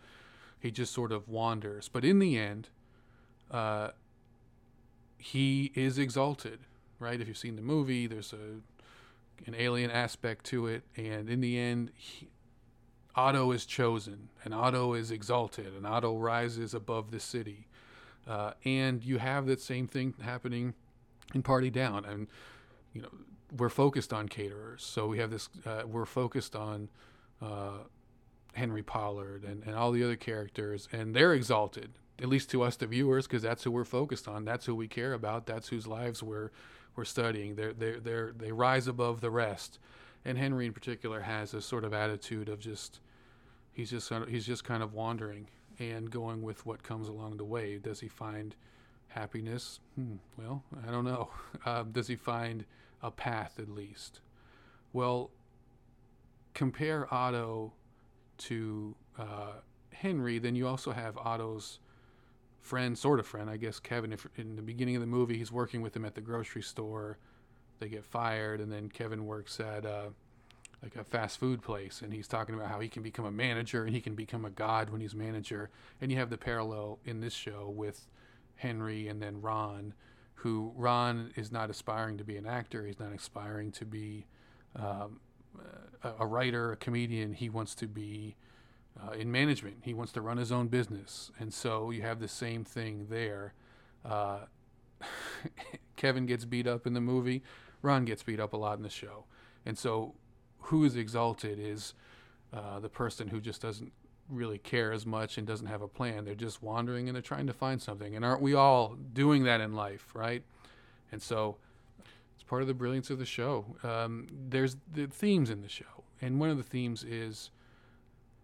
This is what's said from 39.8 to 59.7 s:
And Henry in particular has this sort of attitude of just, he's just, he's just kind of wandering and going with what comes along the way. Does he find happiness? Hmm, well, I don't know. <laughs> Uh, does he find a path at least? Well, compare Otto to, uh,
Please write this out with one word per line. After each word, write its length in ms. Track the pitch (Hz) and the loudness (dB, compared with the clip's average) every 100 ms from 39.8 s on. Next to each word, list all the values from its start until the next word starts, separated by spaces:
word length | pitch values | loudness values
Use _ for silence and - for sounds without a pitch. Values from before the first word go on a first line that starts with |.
| - - - - | -20 -20 -20 -10
And 120 | 131 127 | -4 0
Henry 300 | 139 127 120 | 2 2 0
in 60 | |
particular 480 | 107 127 113 113 110 | -2 -6 -4 -4 -4
has 320 | 104 110 104 | -2 -2 -2
this 120 | 107 | -6
sort 200 | - 117 | -2 -2
of 100 | 107 | 0
attitude 540 | 107 107 104 - 110 107 | 2 2 0 -4 -4 -4
of 100 | 104 | -6
just, 420 | 110 104 - - - - - - - - - | -6 -8 -10 -14 -20 -20 -20 -20 -20 -20 -12
he's 180 | - 113 | -6 -4
just, 220 | 120 - 113 113 | -4 -2 -2 0
he's 180 | 120 107 | -2 -2
just 180 | 117 | -2
kind 180 | - 113 | -2 -2
of 100 | 107 | -2
wandering 560 | 107 113 117 107 104 104 - - - | -2 -2 -2 -4 -8 -14 -20 -18 -8
and 320 | 117 113 113 | -6 -4 -4
going 320 | 117 113 110 | -4 -2 -4
with 240 | 110 104 113 | -4 -6 -8
what 160 | 110 | -8
comes 260 | - 110 107 | -6 -6 -6
along 280 | 107 110 104 | -6 -8 -6
the 60 | |
way. 340 | 104 117 104 104 | -4 -2 -2 -4
Does 220 | 110 104 | -6 -8
he 80 | 113 | -10
find 460 | - 110 107 107 - - - - - - | -8 -8 -6 -8 -12 -20 -20 -20 -20 -12
happiness? 720 | 113 104 113 113 120 - - - | -8 -6 -6 -4 -6 -8 -14 -12
Hmm, 220 | 135 123 98 - - | -8 -6 -8 -14 -12
well, 280 | 110 135 - - 113 | -8 -8 -8 -10 -4
I 40 | |
don't 140 | 120 | 0
know. 260 | 123 123 113 | 0 0 -4
<laughs> 300 | - - - | -8 -12 -6
Uh, 180 | 120 117 | -2 -2
does 260 | 113 120 117 | 0 -2 -2
he 80 | 117 | -2
find 480 | - 117 117 113 - - - - | -2 -2 -2 -4 -10 -18 -20 -10
a 80 | 113 | -8
path 480 | - 123 110 98 - | -4 -2 -2 -4 -8
at 100 | 107 | -10
least? 520 | 104 104 - - - - - - - - - - | -10 -12 -14 -16 -18 -20 -20 -20 -20 -20 -20 -6
Well, 380 | 123 123 123 - - - - - - - - - - - - - | 0 2 2 -2 -12 -20 -20 -20 -20 -20 -20 -20 -20 -20 -20 -12
compare 580 | - 131 127 151 156 127 | 0 0 2 0 0 0
Otto 600 | 127 127 120 113 113 110 - - - - - - - | 2 2 2 0 -4 -6 -12 -20 -20 -20 -20 -20 -14
to, 580 | - 113 110 107 107 - - - | -6 -4 -4 -4 -6 -10 -16 -12
uh, 340 | 107 104 101 104 - | -10 -8 -10 -12 -18